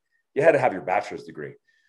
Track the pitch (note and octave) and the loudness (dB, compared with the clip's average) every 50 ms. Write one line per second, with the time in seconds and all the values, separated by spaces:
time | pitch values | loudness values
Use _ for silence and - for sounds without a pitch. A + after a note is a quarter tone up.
0 | _ _ _ _ _ _ _ C3 D3 E3+ D3 - B2+ B2+ G2 F2+ D#2+ F2+ F#2 G#2 | _ _ _ _ _ _ _ 4 4 4 4 6 2 0 0 -2 -4 -2 -2 -2
1 | - - F2+ D#2+ - E2 - D#2 D2 C2+ C#2 - _ _ _ _ _ | -2 -4 -10 -12 -14 -14 -14 -14 -14 -14 -14 -18 _ _ _ _ _